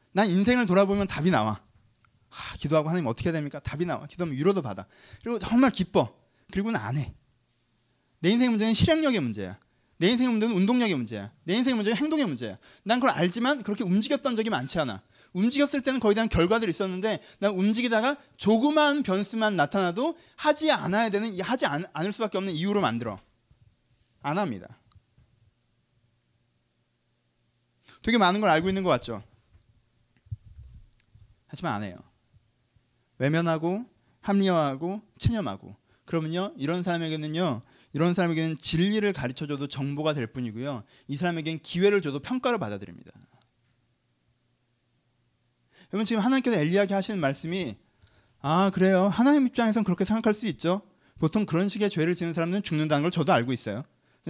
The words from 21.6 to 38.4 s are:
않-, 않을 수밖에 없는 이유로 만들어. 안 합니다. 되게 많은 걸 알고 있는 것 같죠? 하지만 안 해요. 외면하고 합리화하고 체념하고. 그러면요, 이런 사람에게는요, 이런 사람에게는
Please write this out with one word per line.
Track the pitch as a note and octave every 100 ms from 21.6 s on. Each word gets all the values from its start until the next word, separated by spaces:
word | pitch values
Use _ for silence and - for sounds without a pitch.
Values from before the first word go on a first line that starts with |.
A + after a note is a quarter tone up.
| A#3
않-, | C#3+ F#3
않을 | D3+ F#3+
수밖에 | G3+ A3 F#3+
없는 | G3
이유로 | D#3 F#3+ G3+
만들어. | C3+ A#2 A2+ F#2+ - _ _ _ _ _ _ _ _ _
안 | C#3+ F3
합니다. | F#3 G2 - - _ - _ _ _ _ _ _ _ _ _ _ _ _ _ _ _ _ _ _ _ _ _ _ _ _ _ _ _ _ - -
되게 | A3+ A#3
많은 | F3+ G#3
걸 | G#3
알고 | D#3+ F#3
있는 | F#3+
것 | F#3
같죠? | C3 - G#2+ - _ _ _ _ _ _ _ _ _ - - - - - - - _ _ - - _ _
하지만 | - E3
안 | G#2
해요. | G#2 - - _ _ _ _ _ _ _ _ _ _ -
외면하고 | C3+ D#3+ E3+ D#3+ E3 G3+ B3+ _ _ _
합리화하고 | - G3+ F#3+ E3+ C#3+ C3+ E3+ G#3 - -
체념하고. | - A3+ C3+ G2 F#2 G#2 _ _
그러면요, | - E3 D#3 F3 G3+ C#3+
이런 | C#3+ F3+
사람에게는요, | F3+ E3+ D#3+ D#3 D3+ D#3+ F3+ A#2 - _ _
이런 | D3 E3+
사람에게는 | F3+ E3+ D#3+